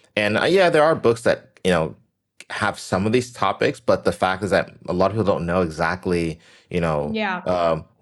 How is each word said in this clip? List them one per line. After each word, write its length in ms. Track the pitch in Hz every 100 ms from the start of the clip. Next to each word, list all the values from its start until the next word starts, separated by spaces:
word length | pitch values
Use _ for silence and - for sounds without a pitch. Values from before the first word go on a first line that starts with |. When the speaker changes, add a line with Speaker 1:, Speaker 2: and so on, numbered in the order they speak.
| _ -
Speaker 1:
and, 200 | 104 107
uh, 80 | 127
yeah, 240 | 185 175
there 140 | 156
are 120 | 151 107
books 260 | 117 117
that, 380 | 104 78 - _
you 80 | 92
know, 240 | 85 80 - _ _ _ _ -
have 300 | - 104 98
some 260 | - 92 104
of 60 |
these 200 | 123 123
topics, 460 | - 98 92 120 -
but 260 | - 95 -
the 60 |
fact 300 | 90 95 92
is 100 | 98
that 200 | 90 - - -
a 60 |
lot 180 | 90 95
of 60 | 110
people 80 | 95
don't 200 | 80 85
know 160 | 90
exactly, 760 | 87 78 82 90 95 87 82 78 _ - -
you 100 | 87
know, 320 | 82 76 73
Speaker 2:
Yeah. 260 | - 208 180
Speaker 1:
um, 440 | 180 90 85 - - _